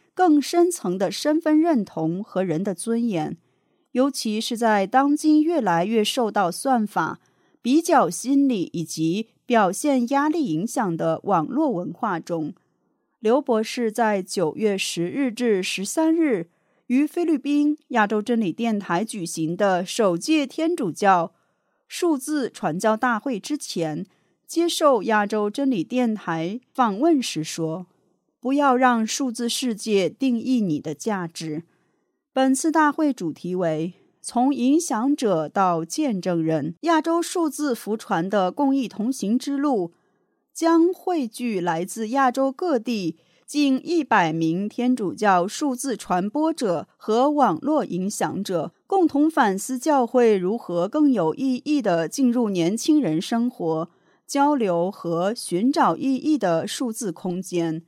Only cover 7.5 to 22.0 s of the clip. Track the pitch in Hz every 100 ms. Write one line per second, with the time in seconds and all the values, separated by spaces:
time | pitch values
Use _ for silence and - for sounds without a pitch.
7.5 | _ 233 294 330 285 185 175 240 277 277
8.5 | 220 - 170 160 - 160 196 220 _ -
9.5 | 233 190 196 294 269 233 277 302 330 247
10.5 | 156 214 - 196 165 165 160 - 180 151
11.5 | 262 311 180 202 170 220 170 - 170 156
12.5 | - _ _ _ _ _ _ 220 262 277
13.5 | 220 220 - 226 214 220 202 185 208 165
14.5 | - 214 190 - - 175 269 262 220 240
15.5 | 196 196 - 196 - 320 330 311 196 160
16.5 | _ _ _ - 247 294 349 339 285 277
17.5 | 294 294 302 - 240 208 214 208 233 196
18.5 | - 233 208 185 175 226 214 165 - 156
19.5 | 180 202 180 180 - 202 170 254 311 269
20.5 | - 330 339 202 147 196 185 175 _ _
21.5 | _ _ _ - -